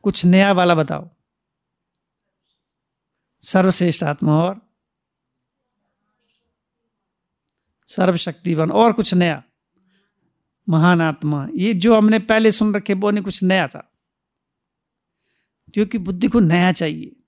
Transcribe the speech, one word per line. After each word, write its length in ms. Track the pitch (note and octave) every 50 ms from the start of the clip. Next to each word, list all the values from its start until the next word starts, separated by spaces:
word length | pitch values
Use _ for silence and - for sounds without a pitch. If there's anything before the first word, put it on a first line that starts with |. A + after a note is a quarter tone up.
| -
कुछ 220 | G#3 - - -
नया 260 | F3 F3+ F#3+ G3 G3+
वाला 240 | G3 F3+ F3+ F3 E3+
बताओ। 340 | D#3+ D3+ C#3+ D#3+ D3 E3+ E3+ _ _ _ _ _ _ _ _ _ _ _ _ _ _ _ _ _ _ _ _ _ _ _ _ _ _ _ _ _ _ _ _ _ _ _ _ _ _ _ _ _ _ _ _ _ _
सर्वश्रेष्ठ 640 | - - - F#3+ F#3 F#3+ F3+ - F3+ E3+ D#3 - E3+
आत्मा 300 | D3 D3 - - D#3 D3+
और 420 | D#3 E3 F3+ G3 G#3+ _ _ _ _ _ _ _ _ _ _ _ _ _ _ _ _ _ _ _ _ _ _ _ _ _ _ _ _ _ _ _ _ _ _ _ _ _ _ _ _ _ _ _ _ A#3 _ _ _ _ _ _ _ _ _ _ _ _ _ _ _ _ _ _ _ _
सर्वशक्तिवान, 840 | - - - F#3 F#3 F3 D#3+ - E3 D3+ _ - F3 E3 D#3 D#3+ D#3+
और 220 | D3+ G#3 A3+ A#3 G3+
कुछ 200 | - G3+ - F#3
नया? 300 | F3+ F3 E3+ D3+ C#3+ _ _ _ _ _ _ _ _ _ _ _ _ _ _ _ _ _ _ _ _ _ _ _ _ _ -
महान 320 | E3 D#3+ D#3+ F3 F3+ E3+
आत्मा। 460 | E3 D#3+ D3 - - D3+ D3+ C#3+ C3+ A#3+ D#4+
ये 180 | A3+ F3+ A3 A3+
जो 240 | F3 E3+ A#3 A3+
हमने 220 | A3 G#3+ G#3+ G#3+ A3
पहले 320 | A3 - A3 A3 A3 A3
सुन 240 | G#3 - G#3+ G#3+ G3+
रखे, 180 | G#3 G3+ - G3
वो 180 | F#3+ G3+ G#3
नहीं, 120 | G#3 G#3 F#3+
कुछ 200 | - - - F#3+
नया 240 | F#3 F#3+ F#3+ D#3+
था, 240 | - - - - _ _ _ _ _ _ _ _ _ _ _ _ _ _ _ _ _ _ _ _ _ _ _ _ _ _ _ _ _ _ _ _ _ _ _ _ _ -
क्योंकि 240 | G#3 G#3+ G#3 -
बुद्धि 300 | A3 F3 F#3 F#3 F3 A3
को 120 | - A3+ A#3+
नया 320 | G3+ D#3+ E3 F3 F3 F#3
चाहिए। 440 | F#3 - E3+ D#3 - - - - _ _ _